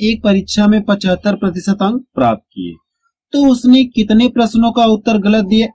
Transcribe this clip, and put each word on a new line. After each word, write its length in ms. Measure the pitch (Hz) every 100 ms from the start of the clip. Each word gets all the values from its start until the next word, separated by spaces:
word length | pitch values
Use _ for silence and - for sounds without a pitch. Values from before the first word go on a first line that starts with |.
एक 200 | 214 220
परीक्षा 440 | 208 196 190 - 208
में 140 | 214
पचहत्तर 520 | 208 202 185 180 208 202
प्रतिशत 440 | 190 175 196 196
अंक 220 | 196 247 - -
प्राप्त 280 | 120 110
किए, 320 | _ - 90 82 _ _ _ _ _
तो 140 | 285 277
उसने 360 | 247 247 254 254
कितने 400 | - 214 220 247
प्रश्नों 420 | 247 220 220 233
का 120 | 233 226
उत्तर 280 | 220 226 214
गलत 240 | 202 220 190
दिया, 200 | 220 220